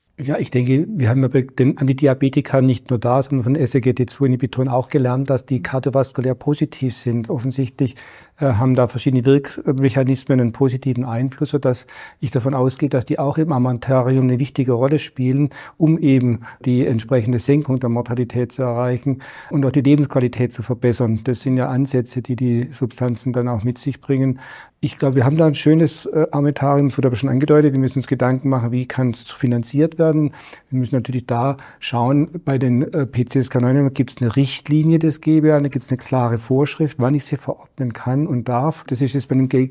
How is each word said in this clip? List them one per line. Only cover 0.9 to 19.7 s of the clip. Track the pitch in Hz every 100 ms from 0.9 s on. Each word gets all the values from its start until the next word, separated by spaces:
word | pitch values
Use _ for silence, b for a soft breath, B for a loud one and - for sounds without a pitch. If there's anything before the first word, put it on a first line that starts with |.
| 208 113
haben | 131
ja | 131
bei | 135
den | 127 - 131 -
Antidiabetika | 135 131 139 131 135 147 - 135
nicht | 131 117 -
nur | 120
da, | 120 131
sondern | 131 139
von | 117 151
S | 127
G | 135 120
L |
T | 123 120
zwei | - 139
Inhibitoren | 123 123 - 131
auch | 123 -
gelernt, | 143 123 127 139
dass | 127 -
die | 127
kardiovaskulär | - 131 131 135 127 - 131 123
positiv | 147 151 147 - 131 -
sind. | 120 117 113
Offensichtlich, | 139 131 131 123 - 131 B B B B -
äh, | 139
haben | 104 131 127
da | 123
verschiedene | 120 135 127 123
Wirkmechanismen | 139 139 - - 135 135 135 127 131 - 131
einen | 117
positiven | - 135 127 135 120
Einfluss, | 127 117 131 - 147
sodass | 143 131 123 - B B B
ich | 127
davon | 131 127
ausgehe, | 135 131 - 143
dass | 139
die | - 151
auch | 143 160
im | 160
Armamentarium | 127 127 123 - 131 123 131
eine | 127 123
wichtige | 139 - 127
Rolle | 120 135 147
spielen, | - - 127 135 143 B B -
um | 156 160
eben | 151 135 123 113 B B
die | 127 123 -
entsprechende | 117 - 131 110 123
Senkung | - 147 143 131
der | 123
Mortalität | 117 117 123 120 123 120
zu | -
erreichen | 123 117 123 123 139 131 B B B
und | 147
auch | 135